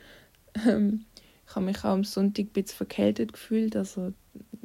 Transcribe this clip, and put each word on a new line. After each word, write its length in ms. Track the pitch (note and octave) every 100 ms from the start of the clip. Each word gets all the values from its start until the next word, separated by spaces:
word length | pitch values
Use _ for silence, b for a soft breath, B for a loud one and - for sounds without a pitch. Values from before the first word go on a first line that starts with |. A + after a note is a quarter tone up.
| B B B B _ G#3+ A3
Ähm, 400 | G#3+ G3+ G#3+ - B B B -
ich 40 | G#3
habe 80 | F#3
mich 140 | G3+
auch 100 | G#3+
am 160 | F#3+ G3+
Sonntag 400 | G3 G3+ G3+ G3+
ein 40 |
bisschen 280 | G3 G3 -
verkältet 560 | G3+ - G3+ G#3+ A3
gefühlt, 420 | - - A3 A3 G#3+
also, 380 | G3 G3 F3+ G3 _ G3+ G#3 -